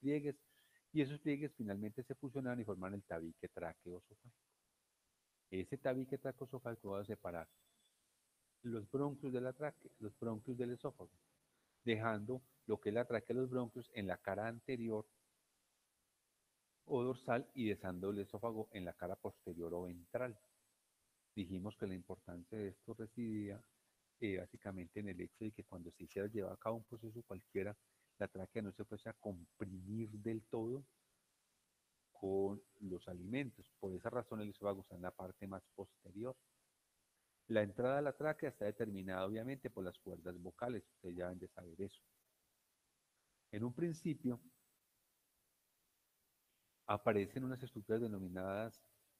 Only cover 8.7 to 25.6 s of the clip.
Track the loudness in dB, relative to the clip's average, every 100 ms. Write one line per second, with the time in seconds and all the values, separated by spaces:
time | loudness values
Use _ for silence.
8.7 | -4 0 2 2 0 0 0 0 0 -4
9.7 | -4 -14 -10 -8 -2 0 0 -2 0 0
10.7 | 0 -4 -4 -12 -16 _ _ _ _ _
11.7 | _ 4 6 6 2 0 -2 -6 _ 0
12.7 | 2 4 4 4 2 2 2 2 2 0
13.7 | -2 -6 0 0 0 0 2 0 -2 -2
14.7 | 0 2 0 -2 _ _ _ _ _ _
15.7 | _ _ _ _ _ _ _ _ _ _
16.7 | _ 2 4 4 2 2 2 2 2 2
17.7 | 2 0 0 2 2 0 -2 -2 0 -2
18.7 | -4 -4 -2 -4 -2 -4 -6 -6 -4 -2
19.7 | -2 -2 -6 -4 -2 -2 -6 _ _ _
20.7 | _ _ _ _ _ _ -6 -4 -2 -4
21.7 | -4 -4 -4 -8 -12 -10 -12 -8 -4 -4
22.7 | -6 -10 -8 -8 -4 -2 0 -2 -6 -12
23.7 | _ _ _ _ -2 0 0 -2 -8 -6
24.7 | -4 -4 -4 -4 -2 -6 -4 -6 -6